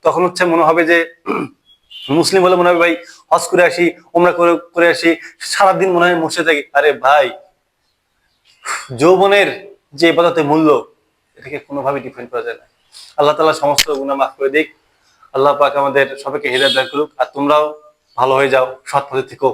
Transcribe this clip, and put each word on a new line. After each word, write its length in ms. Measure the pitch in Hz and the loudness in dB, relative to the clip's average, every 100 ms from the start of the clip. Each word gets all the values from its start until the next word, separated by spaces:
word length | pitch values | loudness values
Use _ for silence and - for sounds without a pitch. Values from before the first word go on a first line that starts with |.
তখন 180 | 165 156 | 0 0
হচ্ছে 180 | 180 180 | -2 0
মনে 200 | 180 165 | 0 2
হবে 180 | 160 165 | 2 2
যে 140 | 165 170 165 - - - 135 _ | 2 0 0 -10 -8 -6 -6 _
<clears throat> 600 | _ _ _ - - 147 | _ _ _ -20 -4 0
মুসলিম 220 | 160 190 | 2 2
হলে 140 | 180 185 | 2 4
মনে 120 | 175 | 2
হবে 100 | 175 | 2
ভাই 140 | 170 165 - - _ | 2 0 -8 -20 _
হজ 160 | 170 - | -2 0
করে 140 | 180 | 2
আসি, 200 | 175 165 175 - _ | 2 2 -2 -4 _
ওমরা 180 | 170 175 | 0 2
করে, 200 | 170 170 170 - | 2 0 0 -4
করে 140 | - 170 | 0 0
আসি, 220 | 165 170 160 - _ | 2 0 -2 -6 _
সারাদিন 480 | - - 196 175 190 | -10 0 2 2 0
মনে 120 | 175 175 | 2 2
হয় 120 | 175 | 0
মসজিদে 240 | 160 175 165 | -4 -4 -2
থাকি। 160 | 151 139 | -2 -2
আরে 160 | 139 147 | 0 0
ভাই, 340 | 131 127 147 131 - _ _ _ _ _ _ _ _ _ _ _ _ - - - 123 | 0 2 2 2 -4 _ _ _ _ _ _ _ _ _ _ _ _ -14 -14 -12 0
যৌবনের 520 | 151 185 196 202 175 110 - - _ | 2 4 4 2 2 -4 -16 -20 _
যে 140 | 143 165 | 0 0
ইবাদতের 360 | 160 170 165 | 2 0 0
মূল্য, 240 | 147 156 156 135 104 _ _ _ _ _ | 0 2 2 2 -2 _ _ _ _ _
এটাকে 220 | - 143 | -16 -16
কোনোভাবেই 440 | - 143 131 139 | -12 -8 -6 -6
ডিফাইন 240 | 131 127 120 | -8 -16 -10
করা 140 | 123 | -8
যায় 140 | 117 113 | -8 -12
না। 80 | _ _ _ - - - | _ _ _ -20 -20 -2
আল্লাহ 180 | 147 151 | 0 2
তাআলা 180 | 160 | 0
সমস্ত 320 | 151 143 147 - | 0 -2 -2 -2
গুনাহ 260 | 139 135 135 | -4 -4 -4
মাফ 160 | 131 - | -4 -2
করে 140 | 139 | -2
দিক। 160 | 143 160 _ _ _ _ _ _ | -2 -4 _ _ _ _ _ _
আল্লাহ 180 | 135 139 143 | 0 0 2
পাক 160 | 143 143 | 0 0
আমাদের 300 | 139 135 135 135 | -2 0 -2 -4
সবাইকে 280 | 139 143 147 | -10 -8 -4
হেদায়েত 260 | 127 139 | 0 0
দান 120 | 127 127 | 0 -2
করুক। 200 | 143 151 _ | -4 -6 _
আর 100 | 127 | -6
তোমরাও 300 | 139 143 151 151 151 - _ _ - | -2 0 2 0 -6 -20 _ _ -4
ভালো 140 | 131 | 0
হয়ে 160 | 135 139 | 2 2
যাও, 160 | 131 127 - | 2 0 -6
সৎ 200 | - 143 139 | -6 -6 -4
পথে 180 | 131 131 | -8 -8
থেকো। 200 | 123 135 | -4 -4